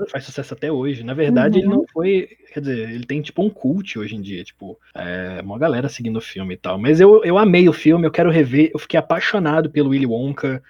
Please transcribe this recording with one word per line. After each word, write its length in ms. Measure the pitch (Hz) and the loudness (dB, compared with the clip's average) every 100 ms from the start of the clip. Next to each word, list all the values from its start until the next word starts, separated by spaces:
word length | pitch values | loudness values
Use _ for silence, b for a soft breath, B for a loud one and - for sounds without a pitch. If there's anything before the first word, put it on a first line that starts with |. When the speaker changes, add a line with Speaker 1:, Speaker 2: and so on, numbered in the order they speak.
| 202 | -10
Speaker 1:
Faz 140 | 131 | -10
sucesso 300 | - - - | -12 -12 -12
até 180 | 127 151 | -8 -6
hoje. 320 | 139 139 127 | -4 -4 -6
Na 100 | 117 | -8
verdade, 460 | 139 147 123 - 190 | -2 0 2 4 2
ele 80 | 196 | 2
Speaker 2:
Uhum. 60 | 247 | 0
Speaker 1:
não 60 | - | -2
foi, 380 | 160 185 190 - _ _ | -4 0 0 -2 _ _
quer 80 | 151 | -10
dizer, 280 | 139 120 110 | -6 -6 -6
ele 160 | 120 120 | -10 -8
tem, 160 | 147 | -8
tipo, 220 | 147 - | -6 -2
um 60 | 202 | -4
cult 500 | 202 131 185 - 113 | -2 -4 -4 -6 -10
hoje 160 | 104 107 | -10 -10
em 60 | |
dia, 240 | 98 90 - | -12 -12 -14
tipo, 340 | - 98 - b - | -18 -18 -18 b -14
é, 460 | 87 90 92 90 | -10 -8 -10 -10
uma 160 | 92 110 | -10 -4
galera 300 | 160 123 - | -2 -2 -4
seguindo 260 | - 117 110 | -6 -6 -6
o 60 | |
filme 320 | - 95 92 | -8 -10 -10
e 40 | 92 | -8
tal. 220 | 90 95 | -8 -2
Mas 220 | 127 160 | 2 6
eu, 200 | 196 214 175 | 8 8 6
eu 120 | 190 | 2
amei 300 | 214 180 180 | 4 6 6
o 60 | |
filme, 340 | - 151 170 160 | 4 2 4 2
eu 40 | |
quero 180 | 165 170 | 2 2
rever, 400 | 160 131 139 156 | 4 2 2 2
eu 60 | 151 | 0
fiquei 180 | - 165 | -2 -2
apaixonado 720 | - 165 - 208 156 160 156 | 0 -2 -2 -2 0 0 0
pelo 200 | 147 139 | 0 0
Willy 160 | 139 131 | 0 0
Wonka. 580 | 113 139 143 139 131 | -2 -4 -6 -6 -8